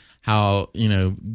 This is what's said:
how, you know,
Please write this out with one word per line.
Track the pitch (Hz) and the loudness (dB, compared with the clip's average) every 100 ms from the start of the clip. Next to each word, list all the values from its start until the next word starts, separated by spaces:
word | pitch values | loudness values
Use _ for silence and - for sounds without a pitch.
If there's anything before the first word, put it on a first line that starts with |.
| - _ | -20 _
how, | - 107 101 101 - | -2 2 2 0 -2
you | - 110 | -2 0
know, | 95 95 107 104 | 2 0 -4 -10